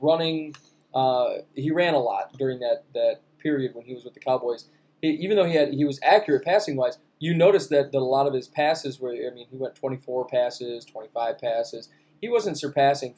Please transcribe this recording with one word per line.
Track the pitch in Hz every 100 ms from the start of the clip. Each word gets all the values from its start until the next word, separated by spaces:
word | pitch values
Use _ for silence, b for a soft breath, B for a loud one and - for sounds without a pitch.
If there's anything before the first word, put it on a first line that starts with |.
running, | 147 160 165 160 156 143 b b _
uh, | 135 131 127 120 95 - -
he | 147
ran | 165 175
a | 147
lot | 117 98 - 131
during | 135 127
that, | 120 117 -
that | 120 117 - _ _
period | 156 143 127
when | 117
he | 123
was | 123
with | 120
the | -
Cowboys. | 135 127 120 117 - b b -
He, | 160
even | 156 185 208
though | 170
he | 160
had, | 139
he | 139
was | 147 135
accurate | 147 208 185 135
passing-wise, | 170 202 - 135 123 - _ -
you | 160
noticed | 165 180 196 -
that, | 147 139
that | 135
a |
lot | 127 135 143
of |
his | 131 123
passes | - 151 160 139 127
were, | 127
I | 120 123
mean, | 123 120
he | 131
went | 127
twenty-four | - 135 131 131 127 123
passes, | 123 123 - 120 117
twenty-five | - 113 110 117 117 113
passes. | 120 117 117 117 - b b b
He | 226
wasn't | 233 202 147
surpassing | 143 147 139 143 123